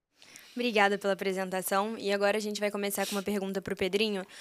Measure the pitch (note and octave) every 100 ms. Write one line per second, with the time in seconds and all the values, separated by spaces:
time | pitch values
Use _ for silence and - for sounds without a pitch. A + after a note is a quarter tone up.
0 | _ _ - - - - A#3+ G#3+ G3+ G3+
1 | G3+ F#3+ G3 F#3+ F#3+ F#3 F#3 G3 G#3 A3+
2 | G3+ G3+ G3+ G#3 G#3+ G#3 G#3 G3+ G3+ G3
3 | G3 G3+ G3 G#3 F#3+ G3 F3+ F#3+ F#3 G3
4 | A3 G3+ F3+ -